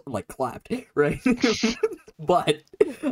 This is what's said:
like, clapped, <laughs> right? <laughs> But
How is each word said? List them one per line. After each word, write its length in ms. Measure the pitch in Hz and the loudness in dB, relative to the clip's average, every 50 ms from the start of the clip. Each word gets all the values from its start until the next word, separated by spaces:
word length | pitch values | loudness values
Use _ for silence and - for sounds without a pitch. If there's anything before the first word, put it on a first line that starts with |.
| - | -10
like, 220 | 139 113 98 - | -6 -8 -8 -8
clapped, 440 | - - - 131 117 - - _ - 233 254 - | -8 -6 -6 -6 -6 -6 -10 _ -8 -8 -8 -8
<laughs> 120 | _ - | _ 0
right? 260 | 147 147 147 - - - | 2 2 2 0 0 0
<laughs> 520 | 254 240 - - 233 214 - - 220 240 - - 453 359 - _ - _ - | 0 0 2 2 0 0 0 -2 -2 -2 -2 -4 -4 -4 -8 _ -20 _ -8
But 440 | 156 165 180 165 - 165 147 - _ _ - - - 320 240 - - 269 | 0 2 2 2 4 2 -2 -2 _ _ 0 0 0 0 0 -6 -6 -6